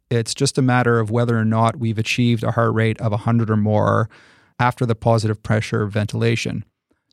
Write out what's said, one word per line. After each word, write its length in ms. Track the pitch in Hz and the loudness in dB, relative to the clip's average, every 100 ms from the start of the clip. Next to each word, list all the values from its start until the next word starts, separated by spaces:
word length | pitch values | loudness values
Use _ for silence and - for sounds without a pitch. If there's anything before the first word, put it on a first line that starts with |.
| - | -4
it's 240 | 117 110 | -4 -2
just 240 | - 139 - | -2 -2 0
a 60 | |
matter 360 | 127 123 120 117 | 2 2 2 2
of 120 | 107 | 0
whether 260 | 117 120 117 | 0 0 0
or 80 | 110 | 2
not 300 | 113 113 143 | 2 2 0
we've 240 | 113 107 | -4 -2
achieved 440 | 110 - 120 117 | -4 0 0 0
a 80 | 117 | -2
heart 220 | 117 117 | 0 0
rate 260 | 110 113 110 | 2 0 0
of 140 | 117 | -2
a 40 | 104 | -2
hundred 340 | 117 117 110 | 0 0 2
or 60 | 107 | 0
more 520 | 104 104 104 107 113 - - _ _ - | 2 2 2 2 0 -6 -20 _ _ -2
after 300 | 123 - 123 | 0 0 -2
the 80 | 110 | 0
positive 480 | 117 113 110 107 | 2 2 0 -4
pressure 420 | - 110 - 117 107 | -2 -2 -2 -4 -2
ventilation. 800 | 104 104 113 113 117 - - - _ _ _ _ | -2 -4 -2 -2 -2 -4 -8 -10 _ _ _ _